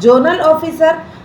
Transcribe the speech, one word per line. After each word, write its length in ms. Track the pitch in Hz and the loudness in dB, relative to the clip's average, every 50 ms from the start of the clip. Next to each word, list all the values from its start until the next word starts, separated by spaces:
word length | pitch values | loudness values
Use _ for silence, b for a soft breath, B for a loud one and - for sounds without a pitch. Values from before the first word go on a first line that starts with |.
ઝોનલ 380 | 180 233 247 254 269 320 359 370 | 2 2 2 2 2 0 -2 0
ઓફિસર 540 | 302 320 320 262 339 330 - - 320 320 330 - B B B B B | 0 0 0 0 -2 -8 -4 0 0 0 0 -2 B B B B B